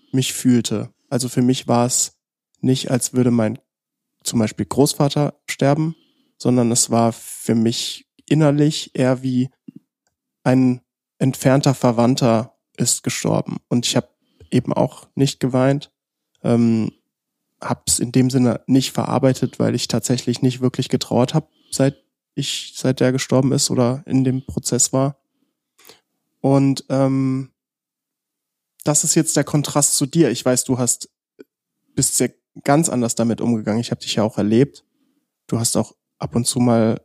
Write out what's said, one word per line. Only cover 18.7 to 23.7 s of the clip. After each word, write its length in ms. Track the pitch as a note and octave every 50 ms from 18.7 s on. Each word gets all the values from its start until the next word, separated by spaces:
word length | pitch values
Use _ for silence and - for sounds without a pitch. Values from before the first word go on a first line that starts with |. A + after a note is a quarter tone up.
| C3 C3+ C3 -
verarbeitet, 640 | - A#2+ A2 - A#2 B2 C3 C3 B2+ - C3 A#2 - -
weil 160 | A2+ A2 A#2+
ich 140 | B2 - -
tatsächlich 540 | - A2+ - - B2 A#2+ - B2+ A#2 -
nicht 180 | C3+ B2+ A#2+ B2
wirklich 280 | B2+ B2 - - B2 -
getrauert 460 | - - - - - A#2 B2 - -
hab, 160 | D#3 - _ _ _ _ -
seit 260 | - - C3+ C#3 C#3 _ _ _ _ _ _ _ -
ich, 400 | - C3+ - - - - - -
seit 240 | - - C3 B2+ -
der 120 | B2+ B2+
gestorben 400 | B2+ C3+ - - C#3 C3 C3+ C3
ist 180 | C3+ C#3+ - -